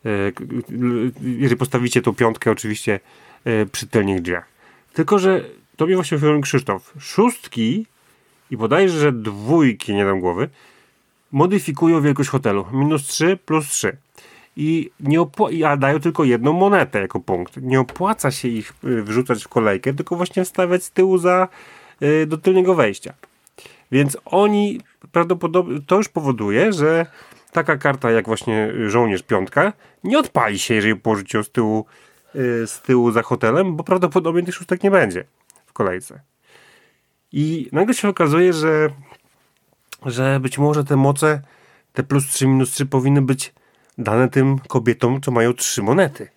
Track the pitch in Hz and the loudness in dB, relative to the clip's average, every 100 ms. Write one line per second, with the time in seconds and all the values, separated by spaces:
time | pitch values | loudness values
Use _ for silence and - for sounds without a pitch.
0 | 120 104 98 - - 123 - 120 123 120 | -4 -2 -4 -6 -10 -10 -8 -4 -2 -2
1 | 123 123 127 120 135 123 131 123 123 120 | -4 -6 -8 -2 0 0 0 0 0 0
2 | 113 101 117 110 117 104 110 104 - 98 | 0 2 0 2 -2 -2 -4 -6 -4 -4
3 | _ - - - - 113 104 - 104 113 | _ -20 -20 -10 -2 -2 -2 -6 -2 0
4 | 98 95 85 87 - _ _ _ _ - | 2 -2 -4 -6 -8 _ _ _ _ -4
5 | 160 202 185 185 - - _ - 160 185 | 0 2 2 0 -4 -20 _ -4 0 0
6 | 160 151 151 151 139 135 - 98 - 143 | 0 0 2 2 0 -2 -2 -6 -6 -20
7 | - - 240 233 - 120 113 185 220 _ | -6 2 2 0 -12 -4 -2 -2 -6 _
8 | _ _ _ _ _ 120 110 156 190 160 | _ _ _ _ _ -6 0 2 2 2
9 | 147 120 107 101 107 160 139 101 - 101 | 0 0 -6 -8 0 4 4 2 -4 0
10 | 98 95 90 87 139 _ _ _ _ _ | 0 0 -2 -2 -6 _ _ _ _ _
11 | _ _ _ 139 180 202 - 139 165 165 | _ _ _ 0 2 2 -2 0 2 4
12 | 147 139 135 135 120 101 87 135 147 156 | 2 0 -2 0 0 -2 -4 -2 0 0
13 | 143 - 160 190 - 156 143 - 101 - | -4 -2 0 -2 -2 -4 -2 -4 -6 -6
14 | _ - - - _ - 151 165 - _ | _ -20 -20 -20 _ -6 -2 -2 -4 _
15 | 139 160 156 - 214 165 151 143 135 151 | 0 0 0 0 -2 0 0 2 2 2
16 | 165 160 139 120 127 170 196 196 131 104 | 0 0 2 2 2 2 4 4 2 -2
17 | 95 - - 90 90 - 127 131 131 - | -4 -6 -4 -6 -6 -10 0 0 0 -4
18 | 190 220 139 - 123 113 104 - 131 120 | -4 -2 -4 -4 -6 -6 -10 -10 -4 -4
19 | 101 113 127 113 - 123 107 95 135 139 | -2 -2 -2 -4 -2 0 2 0 -2 -6
20 | - 170 180 - 185 - 180 180 - - | -6 -4 -2 -2 -4 -2 0 -2 -2 0
21 | 190 185 175 180 185 - - - - _ | 2 2 2 2 0 -6 -20 -20 -20 _
22 | 143 156 156 156 190 185 185 175 113 98 | 0 0 0 0 2 4 4 4 2 0
23 | - - - _ _ - - _ _ 131 | -14 -20 -20 _ _ -20 -20 _ _ 0
24 | 143 131 - 185 208 208 208 - - _ | 0 -2 -4 0 2 2 -2 -4 -14 _
25 | - 170 170 175 170 180 175 147 143 190 | -4 -2 0 -2 0 -2 -2 -8 0 0
26 | 214 170 143 117 101 107 214 180 151 165 | 0 -4 -4 -2 0 2 2 2 0 0
27 | 165 - - - _ 165 156 147 143 131 | -2 -10 -20 -20 _ -4 -2 0 0 0
28 | 120 113 104 110 - 110 107 - 110 117 | 0 0 0 -4 -2 -2 -2 -2 0 2
29 | 117 92 - 104 95 143 190 - _ _ | 2 0 -2 -2 0 0 0 -2 _ _
30 | 185 285 277 143 113 98 - 110 104 107 | 0 0 0 0 0 -2 0 2 2 0
31 | 113 104 98 110 104 - 110 110 107 _ | -2 -2 -2 -6 -4 -2 0 -2 -6 _
32 | _ _ _ 147 123 117 113 - - 127 | _ _ _ -6 -4 -2 -6 -8 2 4
33 | 120 113 - 120 113 143 190 156 - 185 | 4 2 -2 0 2 2 0 -4 -2 0
34 | 180 190 165 170 175 - - 185 196 196 | 0 0 0 -2 -4 -10 -6 -2 2 2
35 | 117 90 - _ _ _ _ - 101 92 | 2 -4 -10 _ _ _ _ -4 -4 -4
36 | - - _ _ _ _ _ _ _ _ | -12 -20 _ _ _ _ _ _ _ _
37 | _ _ _ - 156 165 123 143 214 - | _ _ _ -4 -2 -4 -4 0 0 0
38 | 208 190 160 160 180 165 160 156 156 139 | -2 0 2 4 2 2 0 2 0 -4
39 | - - _ _ _ _ _ _ _ - | -20 -20 _ _ _ _ _ _ _ -12
40 | 135 120 131 135 131 135 147 151 143 139 | -8 -2 0 0 -2 0 0 2 2 2
41 | 139 143 156 147 139 _ _ _ _ - | 4 2 0 0 -6 _ _ _ _ -8
42 | 135 139 139 - 135 131 127 - 139 135 | 0 0 0 0 2 2 2 -2 -2 0
43 | 131 143 131 135 - _ _ _ _ - | 4 2 2 -2 -4 _ _ _ _ -8
44 | 107 110 127 135 135 135 - 127 117 113 | 0 2 2 2 2 0 -2 0 0 0
45 | 120 135 139 120 117 120 - - 104 156 | 0 0 0 2 2 0 -4 -2 0 2
46 | 170 - 104 | 2 -2 -18